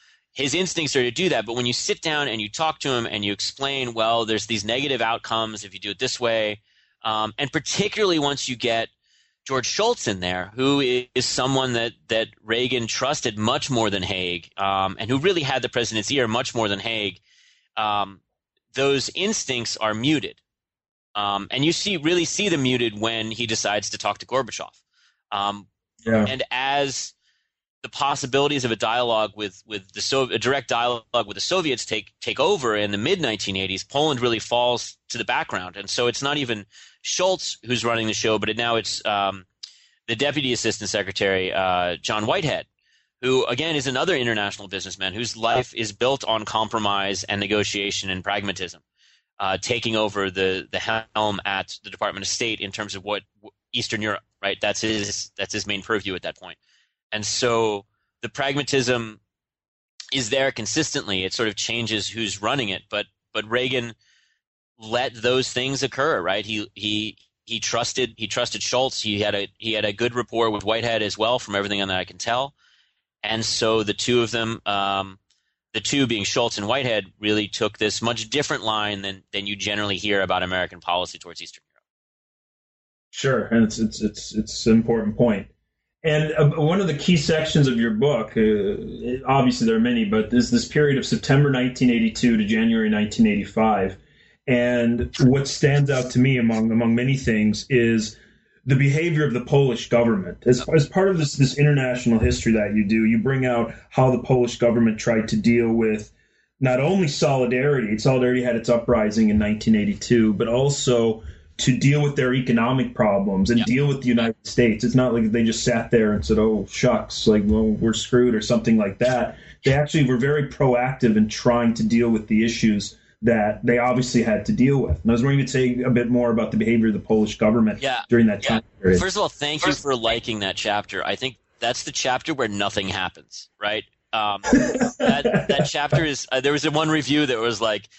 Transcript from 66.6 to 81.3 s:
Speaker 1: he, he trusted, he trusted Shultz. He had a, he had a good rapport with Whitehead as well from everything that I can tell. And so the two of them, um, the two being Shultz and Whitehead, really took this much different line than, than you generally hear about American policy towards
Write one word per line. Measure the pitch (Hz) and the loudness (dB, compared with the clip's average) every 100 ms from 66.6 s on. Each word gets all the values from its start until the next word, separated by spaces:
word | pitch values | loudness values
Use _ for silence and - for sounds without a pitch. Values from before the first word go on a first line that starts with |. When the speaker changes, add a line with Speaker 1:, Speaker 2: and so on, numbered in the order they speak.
| 104 | -8
Speaker 1:
he, | - 104 107 107 - _ _ | -8 -4 -4 -4 -10 _ _
he | - 117 | -12 -8
trusted, | - 117 120 - 120 110 | -4 -2 -2 -2 -4 -4
he | 107 | -6
trusted | 127 120 104 | -4 -4 -4
Shultz. | - 123 131 - | -2 0 -2 -2
He | 107 104 | -4 -2
had | 104 101 | 0 -2
a, | 98 _ | -4 _
he | 113 | -6
had | 107 | -2
a | 104 | -2
good | 104 120 120 | -2 -4 -4
rapport | 117 113 117 | -4 0 0
with | 104 | 0
Whitehead | 98 113 117 113 | -2 -2 0 -2
as | 104 98 | -2 -2
well | 110 123 | 0 0
from | - | -2
everything | 101 101 101 | -2 -2 -2
that | 98 | -2
I | 92 | -2
can | 92 90 | -6 -8
tell. | 117 123 139 _ _ _ _ _ _ _ | -4 -2 -4 _ _ _ _ _ _ _
And | 107 113 | -6 -4
so | 110 - 113 113 | -4 -2 0 2
the | 104 | 0
two | 101 - 123 | -4 0 2
of | 113 | 2
them, | 120 113 113 - | -2 -4 -6 -4
um, | 101 98 98 98 95 _ _ _ _ _ | -2 0 -2 -4 -10 _ _ _ _ _
the | 113 | -8
two | - 143 127 | -2 0 0
being | 110 | 0
Shultz | 98 135 117 - | -2 0 0 -2
and | 104 | -2
Whitehead, | 131 127 107 95 - | -2 0 -2 -4 -6
really | 104 107 104 | -2 0 -2
took | - 107 107 | -2 -4 -2
this | 107 - | -4 -2
much | 117 113 110 | -4 -4 -4
different | 143 143 143 | -4 -2 -4
line | 110 107 104 101 | -2 -2 -2 -6
than, | 98 98 _ | -8 -12 _
than | 101 101 | -10 -8
you | |
generally | 101 98 104 104 95 | -6 -4 -2 -2 -2
hear | 104 101 | 0 0
about | 92 90 | 2 0
American | 90 92 87 90 | 0 -2 -4 -6
policy | 85 90 90 85 | -4 -4 -4 -10
towards | 90 | -18